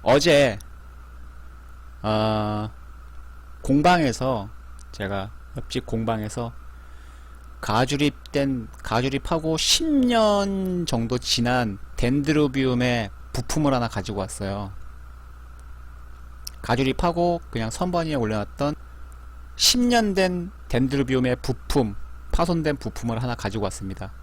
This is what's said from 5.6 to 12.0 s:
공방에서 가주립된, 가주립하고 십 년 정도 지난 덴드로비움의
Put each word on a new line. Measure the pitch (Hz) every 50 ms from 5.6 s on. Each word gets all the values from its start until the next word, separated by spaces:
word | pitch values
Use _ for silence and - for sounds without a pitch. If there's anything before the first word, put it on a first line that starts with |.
| - - - 127 -
공방에서 | - - 113 113 113 113 110 107 107 - 123 120 117 120 - - - - - - - - - - - - - - - - - - - - -
가주립된, | - - 104 113 127 131 147 139 147 143 - - - - - 147 139 139 135 123 110 - - - -
가주립하고 | - 107 117 127 135 131 139 - - 175 160 156 160 160
십 | 156 - - - - 330 320 294 277 254
년 | 247 240 226 220 214 208 202 202 196 196 190 190 185 180 180 170
정도 | 151 139 117 113 117 127 123
지난 | - - - - 117 120 127 127 120 110 98 101 - - -
덴드로비움의 | -